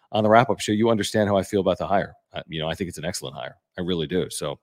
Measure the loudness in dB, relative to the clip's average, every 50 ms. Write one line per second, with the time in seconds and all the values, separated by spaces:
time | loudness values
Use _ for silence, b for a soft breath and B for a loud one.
0 | b b -2 0 4 6 8 8 6 6 0 -4 -2 -2 0 2 4 2 2 2
1 | 0 0 0 2 2 4 2 2 0 0 0 0 2 2 0 0 0 0 0 0
2 | -2 -2 -8 _ _ _ -14 -14 -12 -8 -6 -6 -4 -4 -4 -4 -6 -8 -8 -8
3 | -8 -8 -8 -8 -10 -10 -12 -10 -12 -12 -14 _ _ _ -10 -8 -4 -4 -2 -2
4 | -2 -2 -2 -2 -2 -4 -6 -8 -8 -8 -8 -10